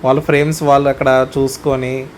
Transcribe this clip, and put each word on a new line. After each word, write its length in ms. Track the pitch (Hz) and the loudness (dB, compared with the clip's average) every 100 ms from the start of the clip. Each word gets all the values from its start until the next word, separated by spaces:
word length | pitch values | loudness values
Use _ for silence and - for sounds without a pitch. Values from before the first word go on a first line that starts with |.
వాళ్ళ 160 | 131 139 | 2 0
ఫ్రేమ్స్ 440 | 151 147 147 156 | 2 0 0 -2
వాళ్ళు 260 | 151 139 139 | 2 4 2
అక్కడ 380 | 131 135 131 131 139 | 0 2 2 0 -2
చూసుకొని 680 | 135 131 151 135 127 131 135 | -4 -2 -4 -4 -4 -8 -10